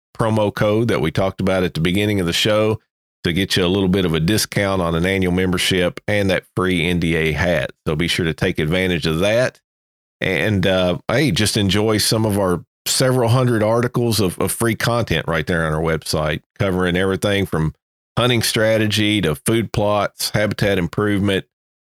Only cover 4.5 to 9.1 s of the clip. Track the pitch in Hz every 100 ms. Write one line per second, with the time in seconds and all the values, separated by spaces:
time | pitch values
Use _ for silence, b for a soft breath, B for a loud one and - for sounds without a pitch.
4.5 | - 98 95 82 82 92 95 92 90 92
5.5 | 90 - 92 87 - - 104 98 87 -
6.5 | - 92 90 80 87 82 82 80 76 90
7.5 | 76 62 - 85 76 85 - 82 78 92
8.5 | 87 78 92 92 85 80